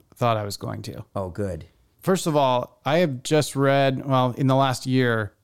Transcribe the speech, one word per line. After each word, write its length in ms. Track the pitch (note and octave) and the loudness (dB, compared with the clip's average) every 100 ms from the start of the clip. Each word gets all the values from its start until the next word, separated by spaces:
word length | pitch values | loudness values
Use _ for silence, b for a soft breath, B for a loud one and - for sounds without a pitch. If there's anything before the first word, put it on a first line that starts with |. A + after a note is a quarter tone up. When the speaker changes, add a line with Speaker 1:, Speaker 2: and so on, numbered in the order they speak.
| _ | _
Speaker 1:
thought 220 | - A#2+ A2 | -2 0 0
I 80 | |
was 140 | G#2 G2 | -4 -8
going 240 | - G#2 | -10 -10
to. 240 | - - - G2+ | -10 -14 -10 -8
Speaker 2:
Oh, 140 | F#2 | -8
good. 380 | E2 G2 E2 D#2+ _ _ _ | -6 -6 -8 -12 _ _ _
Speaker 1:
First 260 | - F#3+ F3 | -2 0 2
of 80 | D3 | 2
all, 460 | C3 B2 - _ | 2 0 -4 _
I 140 | C3+ D#3+ | -2 2
have 260 | E3+ B2+ | 0 -2
just 320 | - D#3 C#3+ C3+ | 0 0 0 0
read, 500 | C#3 C#3 C3+ C3 C#3 | 2 4 2 0 0
well, 260 | C3 B2+ A#2 | 2 0 0
in 100 | C3+ | 2
the 100 | C3 | 2
last 280 | C3+ B2 C3+ | 2 -2 0
year, 460 | B2+ B2 A2+ G#2 - | 2 2 0 -2 -10